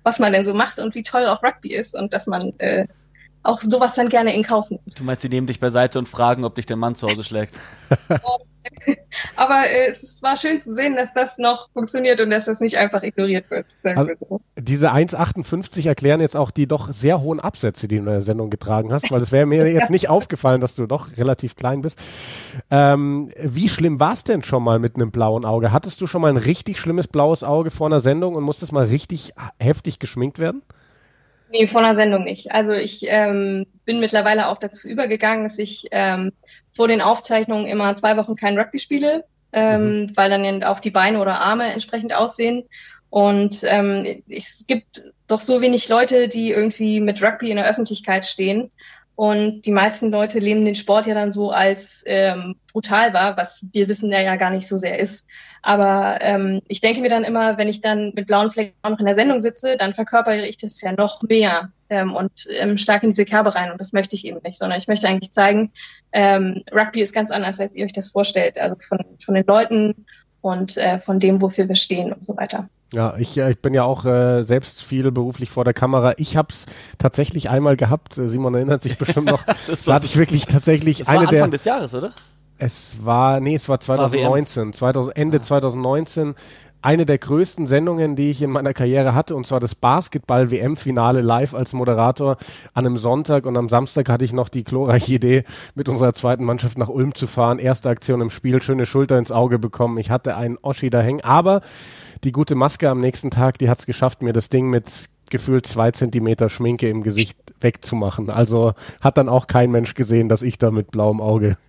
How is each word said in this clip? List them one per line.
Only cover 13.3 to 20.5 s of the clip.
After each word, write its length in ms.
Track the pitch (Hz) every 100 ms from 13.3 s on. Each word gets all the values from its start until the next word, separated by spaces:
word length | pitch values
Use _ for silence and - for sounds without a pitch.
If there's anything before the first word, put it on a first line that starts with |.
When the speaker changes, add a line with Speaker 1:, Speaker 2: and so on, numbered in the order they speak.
| 190 -
Speaker 1:
wird, 220 | 202 - _
sagen 160 | 190 180
Speaker 3:
Also, 120 | 156
Speaker 1:
wir 80 | 165
so. 240 | - 196 _ -
Speaker 3:
diese 340 | 117 143 151
eins 240 | 127 170
achtundfünfzig 680 | 147 165 185 139 170 185 185
erklären 340 | 156 143 139 156
jetzt 160 | 156
auch 160 | 147 131
die 160 | - 139
doch 240 | 151 -
sehr 300 | 110 135 175
hohen 180 | 139 156
Absätze, 480 | 196 - 113 - 104
die 80 |
du 60 | 107
in 60 | 101
der 140 | 101
Sendung 280 | 101 110 110
getragen 420 | 107 104 107 110
hast, 180 | 139 -
weil 100 | 127
es 100 | 117
wäre 140 | 135
mir 220 | 147 156 160
Speaker 1:
<laughs> 40 |
Speaker 3:
jetzt 180 | 165 147
nicht 200 | 180 -
aufgefallen, 500 | 175 202 165 131